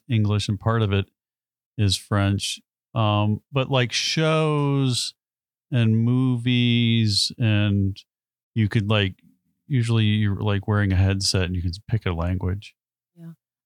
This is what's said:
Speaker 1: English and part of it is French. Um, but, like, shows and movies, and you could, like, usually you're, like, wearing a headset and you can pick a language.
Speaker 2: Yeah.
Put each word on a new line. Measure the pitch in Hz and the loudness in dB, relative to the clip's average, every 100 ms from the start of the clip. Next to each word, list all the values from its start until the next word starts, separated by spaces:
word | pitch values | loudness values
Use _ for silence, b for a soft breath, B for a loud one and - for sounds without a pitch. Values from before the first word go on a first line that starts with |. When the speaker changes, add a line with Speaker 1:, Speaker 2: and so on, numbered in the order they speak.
| - | -2
Speaker 1:
English | 117 104 104 - | 0 2 0 -2
and | 101 | -4
part | 113 113 | -2 0
of | 107 | 0
it | 98 98 _ _ _ _ _ _ - | 0 -2 _ _ _ _ _ _ -2
is | 104 90 | 0 0
French. | - 104 98 98 - - _ _ _ | -2 0 0 -2 -4 -10 _ _ _
Um, | 113 107 104 107 107 _ | -2 0 2 0 -2 _
but, | 135 127 | -4 -2
like, | 131 123 | 0 0
shows | - - - 160 156 156 151 143 139 135 120 - - _ _ _ _ - | -2 -4 -2 0 0 0 0 0 0 0 -2 -6 -12 _ _ _ _ -4
and | 127 113 110 | 0 2 4
movies, | 117 127 131 123 120 123 120 117 117 117 107 101 - - | 2 2 0 0 0 0 2 2 2 2 2 0 -2 0
and | 113 104 104 101 98 98 - _ _ _ _ | 0 2 2 0 0 -4 -14 _ _ _ _
you | 117 104 | -2 0
could, | 120 101 | 0 0
like, | 107 98 - _ _ _ _ - | 0 0 -4 _ _ _ _ -4
usually | 135 117 117 107 | -2 2 2 2
you're, | 107 107 98 | 2 0 0
like, | 107 101 101 | -2 -2 0
wearing | 104 101 | 0 2
a | 92 | 2
headset | 95 98 98 98 | 2 0 0 0
and | 90 90 | 0 -2
you | |
can | 87 87 - | -4 -6 -6
pick | 110 98 | -4 -2
a | |
language. | 85 87 92 92 98 - _ _ _ _ 170 | -4 -2 -2 -4 -6 -8 _ _ _ _ -20
Speaker 2:
Yeah. | 165 165 _ _ | -20 -20 _ _